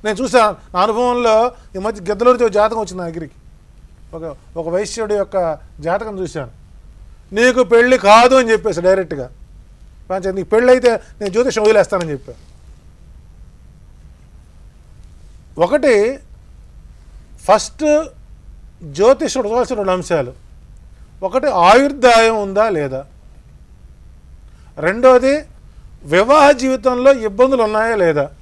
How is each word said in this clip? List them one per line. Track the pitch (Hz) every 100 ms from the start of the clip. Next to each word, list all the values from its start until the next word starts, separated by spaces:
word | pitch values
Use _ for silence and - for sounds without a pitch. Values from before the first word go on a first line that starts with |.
| 208
నేను | 208
చూసా, | 254 247 214 170 -
నా | 180
అనుభవంలో | 208 226 247 247 233 220 240 240 - 190
ఈ |
మధ్య | 208 208
గిద్దలూరు | 180 208 240 247 233
జాతకం | 202 214 226
వచ్చింది | 196 180
నా | 170
దగ్గరికి. | 165 156 - - - - - - - - 165
ఒక, | 160 139 - 165
ఒక | 165
వైశ్యుడి | 180 208 233 214 208
యొక్క | 196 196 170 147 - -
జాతకం | 151 196 220 196
చూశాను. | 180 160 123 - - - - - - - - 202
"నీకు | 247 247
పెళ్ళి | 208 233 247 254
కాదు" | 202 220 247 262
అని | 233
చెప్పేసి | 220 214 170
డైరెక్ట్గా. | 180 190 175 143 123 - - - - - - - -
పంచాయతీ, | 190 185
"నీకు | 190 175
పెళ్ళైతే | 214 247 254 247
నేను | 226 - - 208
జ్యోతిషం | 190 254 220
వదిలేస్తానని" | 214 214 180 190 165
చెప్పా. | 139 - 120 - - - - - - - - - - - - - - - - - - - - - - - - - - - - - - - -
ఒకటి, | 180 285 285 214 220 277 - - - - - - - - - - - -
ఫస్ట్ | - 208 - - 311 196 302 - - - - - - -
జ్యోతిషుడు | 160 139 214 269 302 269 208
చూడాల్సిన | 240 240 233
రెండు | 190
అంశాలు. | 185 - 165 123 - - - - - - - - -
ఒకటి, | 185 254 285
ఆయుర్దాయం | 185 175 233 277 277 240 226 226 220
ఉందా | 202 196 220
లేదా, | 170 139 131 139 - - - - - - - - - - - - - - - - -
రెండోది, | 156 214 254 254 262 294 - - - - - -
వివాహ | 143 170 226 302 285
జీవితంలో | 269 262 262 254 247 262
ఇబ్బందులు | 269 220 196 254 262
ఉన్నాయా | 214 214 226 220
లేదా | 175 147 143 -